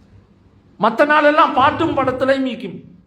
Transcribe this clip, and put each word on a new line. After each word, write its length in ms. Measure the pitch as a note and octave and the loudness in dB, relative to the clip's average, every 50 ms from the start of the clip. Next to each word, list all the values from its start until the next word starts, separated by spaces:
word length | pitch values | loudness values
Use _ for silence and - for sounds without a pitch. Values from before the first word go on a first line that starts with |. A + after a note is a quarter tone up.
| _ _ _ - _ _ _ _ _ _ _ _ _ _ _ - G3 | _ _ _ -20 _ _ _ _ _ _ _ _ _ _ _ -2 -2
மத்த 160 | A3+ A3+ - D4 C#4+ | -2 2 2 2 2
நாளெல்லாம் 440 | D4+ D4+ D4 D4 D4 D#4+ D#4+ C#4 C#4+ B3+ | 4 4 4 4 4 4 2 2 2 2
பாட்டும் 360 | C4 D4+ D4 - E4 D#4+ D4 C#4 | 0 0 0 0 -4 -4 -2 -2
படத்துலயும் 480 | C4+ B3+ A#3+ - C4+ C4 C4+ C4+ C4 B3+ | -2 -2 -2 -4 -2 -2 0 -2 -2 -6
மீக்கும். 300 | A3+ - - F#3 - - - - - - _ | -6 -8 -12 -14 -14 -16 -20 -20 -20 -20 _